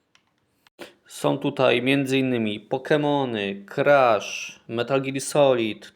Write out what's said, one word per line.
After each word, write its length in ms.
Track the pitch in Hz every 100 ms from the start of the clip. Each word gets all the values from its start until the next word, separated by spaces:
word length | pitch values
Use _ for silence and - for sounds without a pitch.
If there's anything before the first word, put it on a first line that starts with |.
| _ _ _ _ _ _ _ _ - _ _
Są 320 | - 147 143
tutaj 440 | 147 143 127 123
między 360 | 123 139 131 135
innymi 420 | 131 123 110 104
Pokemony, 1040 | - 131 131 151 147 143 131 110 101 98 -
Crash, 840 | - 135 143 127 104 - - - - -
Metal 340 | 117 123 139
Gear 180 | 135 135
Solid, 720 | - 151 139 123 110 101 -